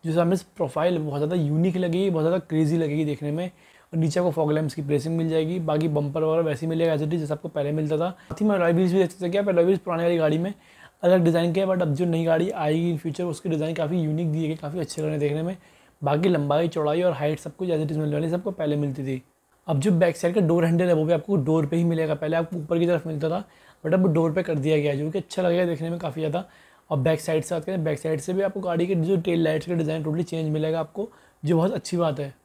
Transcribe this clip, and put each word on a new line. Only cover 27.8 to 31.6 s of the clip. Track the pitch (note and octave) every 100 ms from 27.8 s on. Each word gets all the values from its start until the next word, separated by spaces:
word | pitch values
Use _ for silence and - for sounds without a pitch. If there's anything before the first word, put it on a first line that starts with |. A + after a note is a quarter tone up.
बैक | D#3 D3+
साइड | D#3+ D3+
से | C#3
भी | F#3
आपको | G3 G3
गाड़ी | F3+ E3+ F3
के |
जो | F3+ D#3+ F#3+
टेल | E3+ E3+
लाइट्स | D#3+ D#3+ E3
का |
डिज़ाइन | F3 D#3 D#3+
totally | D#3 D#3
चेंज | E3 E3 D#3
मिलेगा | D#3 D#3+ E3
आपको, | D#3 - A3+ - _ _
जो | D3
बहुत | E3+